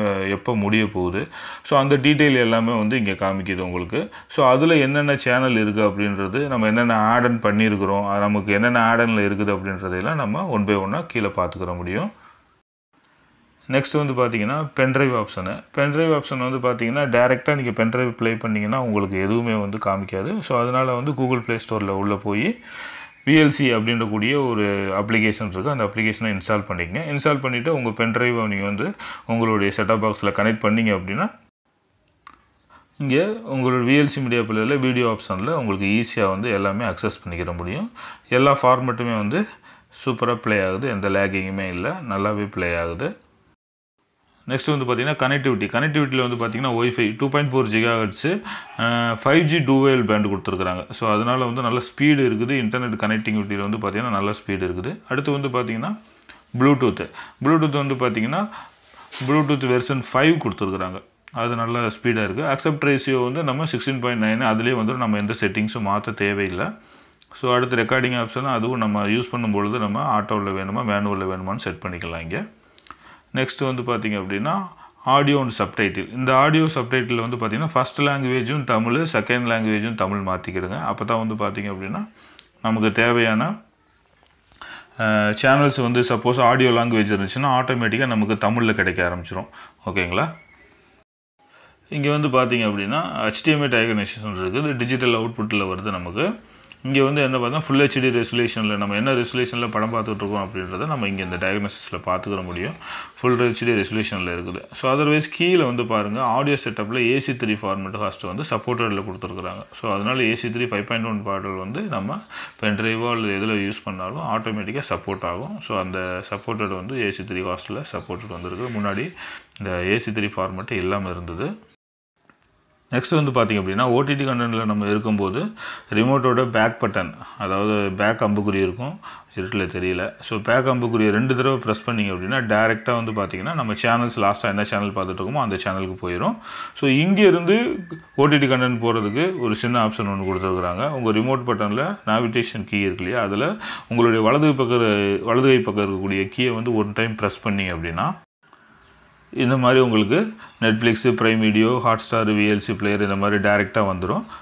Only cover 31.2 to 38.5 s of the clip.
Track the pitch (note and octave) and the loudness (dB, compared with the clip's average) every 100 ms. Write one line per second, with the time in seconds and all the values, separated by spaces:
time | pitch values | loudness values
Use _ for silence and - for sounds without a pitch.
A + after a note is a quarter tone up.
31.2 | G#3+ - _ _ _ _ _ _ _ _ | -4 -6 _ _ _ _ _ _ _ _
32.2 | - - _ _ _ - _ - C#3 C3+ | -20 -20 _ _ _ -20 _ -6 0 2
33.2 | G3+ A3+ A3+ C3+ B2+ B2+ A#2+ C#3+ C#3+ C#3+ | 0 -2 -6 -2 2 2 4 4 4 0
34.2 | B2+ A#2+ A2 A2 A2+ C#3+ C3 B2 A#2+ G#2 | 0 0 0 0 0 0 0 2 0 0
35.2 | - F#2+ A#2 B2+ A2+ F#2+ G2 A2 A#2 - | -4 -4 -2 -2 -2 0 2 2 0 0
36.2 | G2 F#2+ A#2+ G2 G2 G2+ A2+ F#2 G#2+ - | 0 0 -2 0 0 -2 -4 -2 -4 -4
37.2 | F#2 E2+ F2 F2 F2 B2+ A#3 - - - | -8 -6 -6 -6 -6 -6 -8 -10 -18 -14
38.2 | - B2 C#3 | -2 4 4